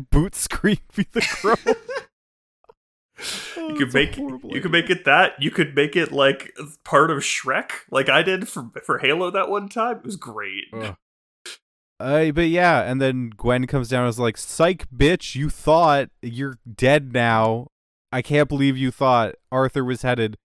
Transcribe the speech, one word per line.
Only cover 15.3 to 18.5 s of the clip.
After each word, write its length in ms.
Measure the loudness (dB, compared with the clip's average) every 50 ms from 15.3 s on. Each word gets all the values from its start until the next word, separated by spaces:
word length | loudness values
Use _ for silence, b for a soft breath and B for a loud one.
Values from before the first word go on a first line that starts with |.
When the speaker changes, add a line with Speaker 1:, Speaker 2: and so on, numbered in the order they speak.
| -8
Speaker 1:
you 140 | -6 -4 -6
thought, 600 | -6 -4 2 4 4 6 6 4 4 2 0 -2 _ _
you're 360 | -12 -12 -8 -8 -8 -8 -8 -12 _ -18
dead 440 | -6 0 4 4 4 4 2 0 -2
now. 540 | 0 2 2 4 4 4 2 0 -2 -4 -10 _ _ _ _ _ _ _ _
I 100 | -6 -6
can't 280 | -4 0 2 2 2
believe 260 | 2